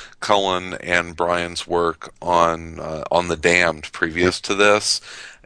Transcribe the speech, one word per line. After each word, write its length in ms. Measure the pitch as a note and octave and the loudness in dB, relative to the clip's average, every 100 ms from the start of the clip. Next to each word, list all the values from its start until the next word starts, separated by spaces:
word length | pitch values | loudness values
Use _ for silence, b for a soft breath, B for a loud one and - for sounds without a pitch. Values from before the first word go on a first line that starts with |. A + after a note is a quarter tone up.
| B B | B B
Cullen 540 | - G#2 F#2+ F2+ F#2 | 0 2 2 -2 -4
and 420 | E2+ F2 F2 E2+ D#2+ | -8 -2 -2 -2 -2
Brian's 500 | F2 F2 F2 E2+ - | 0 0 -2 -6 -2
work 460 | F2 E2+ D#2+ D2 - | 0 0 -2 -12 -8
on, 600 | F2 F2 E2+ E2 E2 D#2+ | 0 2 2 0 -8 -10
uh, 240 | D#2 D#2 - | -8 -8 0
on 180 | E2+ F2 | 0 0
The 80 | D#2+ | 0
Damned 560 | E2+ F2 E2+ D#2 - | 4 4 2 -2 -8
previous 480 | - E2+ D#2+ F2+ - | -4 -4 2 0 0
to 120 | - | -2
this. 460 | G2 G#2 G#2+ - - B B B B | 2 4 4 0 -4 B B B B